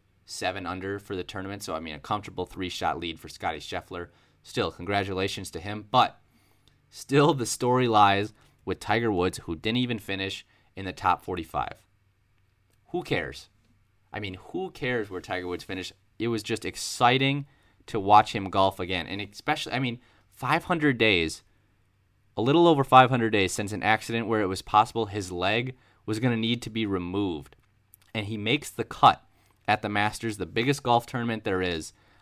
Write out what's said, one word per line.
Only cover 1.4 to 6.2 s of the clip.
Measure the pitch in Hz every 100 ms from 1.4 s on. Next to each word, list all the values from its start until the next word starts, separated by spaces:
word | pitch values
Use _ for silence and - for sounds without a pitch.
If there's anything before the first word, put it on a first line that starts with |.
| 95 101
So, | 98
I | 80
mean, | 80
a | 76
comfortable | - 104 98 92
three-shot | 90 - 92 - 85 73
lead | 85 80
for | 76
Scotty | - 92 78
Scheffler. | - 87 - 90 87 _ _ _
Still, | - - 90
congratulations | - 87 101 98 92 98 - 92
to | 85
him. | 95 107 107
But | 127 107 -